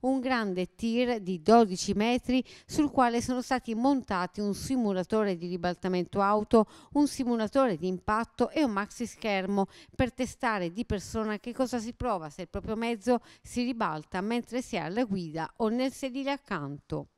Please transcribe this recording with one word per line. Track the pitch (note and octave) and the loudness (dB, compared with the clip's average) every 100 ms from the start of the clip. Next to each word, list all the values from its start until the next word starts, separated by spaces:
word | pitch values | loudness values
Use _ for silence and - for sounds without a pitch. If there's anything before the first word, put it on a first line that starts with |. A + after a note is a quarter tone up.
un | B3+ C4+ | 2 0
grande | B3+ B3+ G#3+ F3+ F3+ _ | 0 0 0 -2 -4 _
tir | A3+ A#3 B3 A#3 | -2 2 2 0
di | F3+ F#3 | -2 -2
dodici | D#3 A3+ A3 F3+ - | 8 8 8 2 -2
metri | G3 A3 B3 - B3+ - - - | 0 2 0 2 0 0 -12 -8
sul | - D4 | 0 2
quale | C#4+ B3 A#3 | 4 2 2
sono | A#3+ B3+ | -2 -4
stati | B3 B3+ - | -2 -4 -2
montati | A3 B3+ C#4 - F#3+ F3+ - | 0 2 2 0 -4 -4 -2
un | G#3 | -2
simulatore | G3 - C4 A3 F#3 F3+ A3 G#3 F3 | -2 -2 0 2 0 0 0 2 -2
di | F3 | -4
ribaltamento | F3+ F3+ F3 F#3 F#3 E3+ G3+ | -4 -2 -2 0 0 0 0
auto, | G3 G#3+ G#3+ A#3 G#3+ - - | 2 2 6 6 6 -2 -4
un | C#4+ D4 | 2 2
simulatore | - B3 A#3 G#3+ C4+ C4 E3 | 0 -2 0 0 2 2 2
di | F3+ | -2
impatto | F#3 - G#3+ A#3 - A#3+ | -4 -2 -2 -2 -2 -2
e | - C#4+ | 2 2
un | |
maxi | G3+ G#3 - A#3 | 0 -4 -6 -10
schermo | - A3+ G3 F#3+ G3+ G3 - - - | -6 -2 0 0 0 0 -4 -20 -2
per | B3+ | -2
testare | - B3 - B3 G#3 F3 | -2 -6 -2 -2 0 -2
di | F3+ B3 | -4 -4
persona | G#3 - A3 G#3+ G#3 | -6 -4 -4 -4 -4
che | - | -8
cosa | A3+ B3+ B3 | -4 -2 -2
si | A3 | -6
prova | A#3 B3+ G3 D#3 | -6 -4 -4 -6
se | - | -12
il | F3 | -10
proprio | - F3 A3 | -10 -6 -4
mezzo | A#3 A#3 G#3+ A#3+ - - | -4 -4 0 0 0 -20
si | - - | -10 -4
ribalta | B3 A#3+ G3 D#3 D3+ F#3 | -4 -2 -4 -4 -6 -6
mentre | G3+ A#3+ A#3 A#3+ | -2 -4 -4 -8
si | - G#3 | -6 -6
è | |
alla | D#3 G3+ B3 | -4 -2 -2
guida | F#3+ E3 D#3 D#3+ - | -2 -4 -6 -8 -2
o | A3 | -2
nel | A#3 C4 | 0 -2
sedile | B3 C4+ B3 C4+ | -2 -6 -4 -4
accanto. | C#4 _ F#3 C#3 C#3+ _ D3 C#3 | -4 _ -6 -6 -10 _ -8 -8